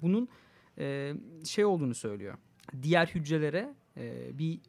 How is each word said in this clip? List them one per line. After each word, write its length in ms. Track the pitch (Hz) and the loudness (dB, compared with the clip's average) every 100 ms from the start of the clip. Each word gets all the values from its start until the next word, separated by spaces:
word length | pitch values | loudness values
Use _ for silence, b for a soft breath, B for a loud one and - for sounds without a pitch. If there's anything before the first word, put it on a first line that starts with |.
bunun, 260 | 170 208 247 b b b b - | 2 4 2 b b b b -6
e, 360 | 139 139 139 147 120 165 | -4 -2 -4 -6 -12 -12
şey 200 | 156 - | -4 2
olduğunu 300 | 208 175 131 | 4 4 2
söylüyor. 400 | 117 110 104 98 - _ _ - 131 | 0 -4 -6 -8 -12 _ _ -14 -4
Diğer 240 | 151 170 165 | 4 6 4
hücrelere, 680 | 175 147 160 151 170 269 269 _ - | 2 0 0 2 0 -4 -10 _ -12
e, 420 | 117 123 123 131 | -10 -8 -10 -4
bir 220 | 160 - | -4 -4